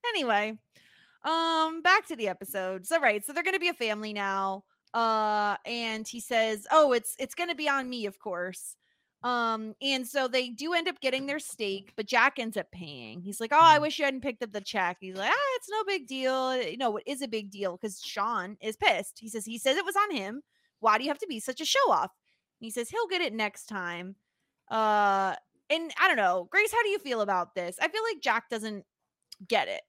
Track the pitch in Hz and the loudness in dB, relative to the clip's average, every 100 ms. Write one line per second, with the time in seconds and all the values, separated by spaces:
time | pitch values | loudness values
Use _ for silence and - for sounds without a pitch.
0 | 480 415 254 208 214 220 _ _ _ _ | -2 0 2 2 2 -6 _ _ _ _
1 | _ _ - 330 330 320 320 330 330 392 | _ _ 0 2 4 4 2 0 2 2
2 | - 294 208 185 196 196 185 190 180 330 | 2 -4 -4 -4 -8 -6 -4 -6 -2 2
3 | 269 208 208 294 339 381 349 - 226 214 | 2 2 -2 -2 0 0 -2 -2 -4 -2
4 | 214 208 196 196 190 190 _ _ _ 233 | -4 -4 -2 0 -2 -4 _ _ _ 0
5 | 226 220 214 208 208 202 - 240 226 220 | 2 2 2 2 0 -2 -4 -6 -4 -6
6 | 220 240 - 233 220 214 - 311 294 240 | -8 -12 0 2 2 0 4 6 8 4
7 | - - 269 - 349 294 302 277 254 247 | 0 -8 -8 -4 -2 0 0 0 -2 -6
8 | 202 190 214 175 180 180 - - _ _ | -6 -6 -8 -6 -6 -8 -14 -16 _ _
9 | _ _ 240 240 226 220 220 - 269 269 | _ _ -2 0 0 -2 -6 -6 -2 -2
10 | 240 277 262 254 247 226 311 349 339 277 | -2 -2 0 0 -2 -6 -2 0 0 -2
11 | 262 262 277 294 - - 208 196 196 - | -2 -2 -2 -6 -6 -6 -4 -4 -8 -10
12 | 208 247 254 269 226 214 - 180 165 139 | 0 4 4 2 -6 -6 -8 -12 -12 -12
13 | 113 117 185 202 226 294 330 302 302 302 | -12 -12 -10 -8 2 8 10 8 4 0
14 | 285 262 277 226 226 202 196 214 180 180 | -2 -2 -8 -6 -8 -8 -4 -2 -2 -2
15 | 190 190 214 466 571 508 - 427 403 381 | -10 -4 0 2 2 -2 -4 -4 -2 -4
16 | 247 262 262 262 262 254 190 233 247 208 | -4 -4 0 0 0 0 -2 -2 -2 -2
17 | - 277 269 220 202 196 196 175 214 190 | -4 -6 -4 -6 -6 -6 -4 -4 -8 -8
18 | - 214 208 220 180 208 214 214 392 190 | -8 -2 -2 -2 -4 -6 -8 0 2 2
19 | 202 - 220 220 220 226 269 302 359 392 | -2 -12 -10 -8 -8 -2 0 2 0 0
20 | 415 285 196 247 _ _ _ _ 220 214 | 0 -2 -4 -10 _ _ _ _ 4 4
21 | 277 - 403 226 - 254 320 539 539 190 | 2 -4 -4 -6 -6 -6 0 4 6 4
22 | 185 _ _ _ _ _ 226 240 233 415 | 2 _ _ _ _ _ -10 -8 -4 -4
23 | 427 359 311 220 214 - - 208 175 175 | -2 0 -2 -2 -4 -4 -10 -6 -6 -6
24 | 180 196 _ _ _ _ _ 220 220 208 | -10 -14 _ _ _ _ _ 0 4 6
25 | 202 196 190 - _ _ _ 311 330 - | 6 4 2 -2 _ _ _ -2 -2 2
26 | 370 277 190 180 175 370 440 453 440 392 | 4 4 4 2 0 2 2 2 2 0
27 | 277 233 202 185 175 185 175 185 311 427 | -2 -2 2 0 0 -4 -6 -2 -2 0
28 | 453 349 262 226 - 226 214 208 - _ | -4 -2 0 0 -2 -6 -6 -8 -12 _
29 | _ _ _ - 185 220 113 92 | _ _ _ -20 0 2 2 -6